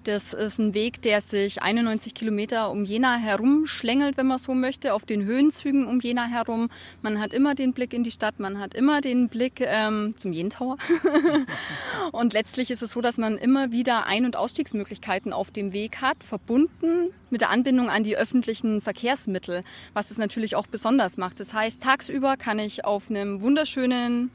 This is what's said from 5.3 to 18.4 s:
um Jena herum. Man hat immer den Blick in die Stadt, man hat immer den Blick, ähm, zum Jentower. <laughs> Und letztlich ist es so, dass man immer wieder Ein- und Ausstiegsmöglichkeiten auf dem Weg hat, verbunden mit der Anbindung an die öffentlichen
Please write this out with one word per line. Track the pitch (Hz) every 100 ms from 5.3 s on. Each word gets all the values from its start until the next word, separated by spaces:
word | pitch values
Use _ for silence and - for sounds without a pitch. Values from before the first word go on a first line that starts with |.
| 247 294 - 285 277
um | 233 247
Jena | 240 247 240
herum. | 240 226 226 233 - - -
Man | 214 208
hat | 208
immer | 233 285 277
den | 262
Blick | 247 247
in | 240
die | 233
Stadt, | - 214 -
man | 196 202
hat | 196
immer | - 269 294
den | 277 247 240
Blick, | 226 254 -
ähm, | 247 214 214 214 208 220
zum | 190
Jentower. | 165 185 - 247 277 - 339 339 302 320 294
<laughs> | 254 - - - - 427 359
Und | - 240
letztlich | 208 220 - 254
ist | 240
es | 233
so, | 240
dass | 240 240
man | 220 214
immer | 240 269 269
wieder | 233 254 233 -
Ein- | 202 247
und | -
Ausstiegsmöglichkeiten | 226 - - 214 196 208 - 190 202
auf | - 196
dem | - 202
Weg | 196 220 -
hat, | 262 320
verbunden | - 214 - 240 330 - 330 339 349 - -
mit | 233
der | 220
Anbindung | 214 254 254 240
an | 208
die | 214 -
öffentlichen | 226 254